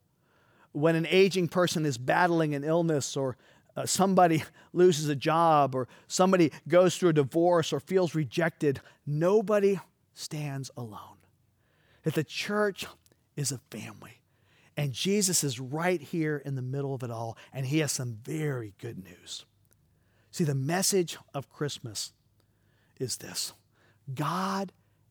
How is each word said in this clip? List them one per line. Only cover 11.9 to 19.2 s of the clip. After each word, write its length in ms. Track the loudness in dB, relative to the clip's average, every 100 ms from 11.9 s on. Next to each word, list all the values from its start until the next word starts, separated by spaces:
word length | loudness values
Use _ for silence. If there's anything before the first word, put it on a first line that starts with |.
| _
That 120 | -4 -4
the 100 | -4
church 600 | -6 -4 0 0 -2 -12 -16 _ _ _ -8
is 160 | -6
a 80 | -8 -10
family, 480 | -14 -14 -16 -20 -20 _ _ _ _ _ -6
and 160 | -4
Jesus 500 | -2 0 2 2 0
is 160 | -2 -6
right 440 | -8 -4 -2 -2
here 400 | -4 -4 -4 -4
in 120 | -6 -6
the 60 |
middle 320 | -6 -6 -6
of 100 | -6
it 80 | -8
all, 260 | -8 -10 -12 -14
and 120 | -10 -2
he 140 | -2
has 140 | -2
some 240 | -4 -8 -10
very 520 | -10 -6 -4 -6 -8 -12
good 240 | -14 -14
news. 440 | -16 -20